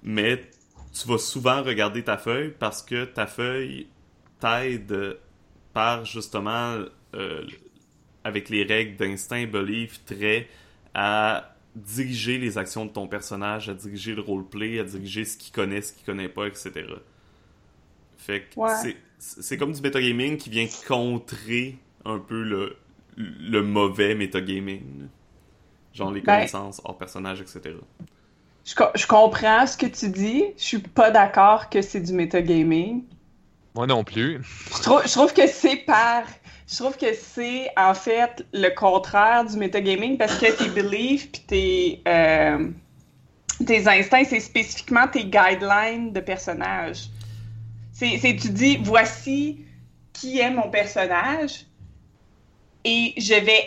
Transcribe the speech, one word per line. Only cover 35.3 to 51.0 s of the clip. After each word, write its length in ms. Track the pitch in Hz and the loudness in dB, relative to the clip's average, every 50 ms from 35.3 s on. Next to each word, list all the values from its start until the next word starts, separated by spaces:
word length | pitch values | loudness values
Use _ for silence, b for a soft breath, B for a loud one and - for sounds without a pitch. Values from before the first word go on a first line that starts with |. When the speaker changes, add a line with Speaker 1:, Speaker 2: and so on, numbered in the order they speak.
| - | 8
Speaker 2:
que 140 | - 277 | 6 6
c'est 300 | - - - - 269 269 269 - | 6 4 4 2 2 2 2 0
par, 380 | - 285 214 226 233 233 240 226 - - - b b b b b - | 4 4 6 6 4 2 0 -2 -4 -12 -20 b b b b b -12
je 80 | - | -12
trouve 200 | - 240 262 269 - | -4 -4 -4 -2 0
que 160 | 294 240 220 | -2 -2 -2
c'est, 540 | 220 - - - - 240 240 247 254 262 254 - - | -2 -6 -14 -8 -6 -6 -4 -4 -4 -6 -4 0 4
en 160 | 190 190 190 | 4 4 4
fait, 500 | 190 - 240 226 226 240 240 240 - - _ - | 2 0 -2 2 2 2 0 0 -8 -16 _ -4
le 160 | 202 190 185 180 | 2 2 2 2
contraire 680 | - 220 196 185 190 185 - - 202 208 220 233 240 233 | 4 4 6 6 4 2 2 4 6 6 8 6 4 4
du 100 | 226 208 | 2 -2
metagaming 600 | 208 208 190 185 208 196 196 190 190 214 240 269 254 | -4 -4 0 0 0 0 2 0 0 0 -2 0 2
parce 200 | 233 - - - | 0 0 0 4
que 140 | 247 226 220 | 4 4 4
tes 160 | - 247 196 | 4 0 -2
beliefs 600 | 185 196 196 202 202 214 233 254 277 277 - - - | 0 -2 0 0 0 -2 0 0 0 0 -2 -6 -18
pis 140 | - - | -18 -8
tes, 560 | - 202 190 190 185 185 185 180 175 - - - 175 | -2 0 0 2 2 2 2 0 0 -2 -2 0 2
euh, 640 | 170 170 165 160 160 156 151 156 151 147 156 160 170 - - _ _ _ - _ _ _ _ _ _ _ _ - - - 240 | 4 6 6 6 6 4 4 4 2 0 -2 -4 -6 -12 -18 _ _ _ -20 _ _ _ _ _ _ _ _ -12 -6 -6 0
tes 200 | - - 220 196 214 | 2 2 4 6 6
instincts, 360 | 202 190 196 196 - 254 269 | 6 6 4 6 6 4 4
c'est 160 | 262 254 220 | 4 0 -4
spécifiquement 680 | 208 - - 233 220 - - - - - 254 233 247 269 | -4 -2 -2 -2 -2 -2 -6 -12 -6 0 4 4 4 4
tes 160 | - 285 220 | 2 -2 -4
guidelines 880 | 190 190 208 196 185 190 185 196 196 196 208 214 226 226 233 233 226 208 | 2 4 6 6 6 4 2 2 2 2 2 2 0 -2 -4 -6 -6 -6
de 80 | 190 | -6
personnage. 880 | 180 - 185 185 - - 170 165 180 185 190 190 175 165 175 - - - B B B B B B B B B B B B B B B B B | -4 -4 -6 -6 -6 -8 -6 -6 -4 -4 -4 -4 -6 -6 -8 -10 -12 -14 B B B B B B B B B B B B B B B B B
C'est, 260 | - 247 240 220 - | -4 -2 -2 -2 2
c'est, 180 | - - 240 | 2 2 2
tu 140 | - - 226 | 2 -2 -4
dis, « 260 | 196 196 247 277 285 - 220 | 0 4 4 4 4 4 0
Voici 800 | 196 220 226 220 220 - - - 269 269 277 285 302 294 B B B B B B B _ _ _ _ _ | 4 6 6 6 6 0 -8 -6 -4 -2 -2 -2 -2 -4 B B B B B B B _ _ _ _ _
qui 260 | - - 254 262 262 | -14 -12 -6 0 0
est 120 | 240 247 | 0 2
mon 180 | 254 247 220 - | 2 0 -2 0
personnage 960 | - 208 208 202 - 214 | 0 0 0 0 0 -2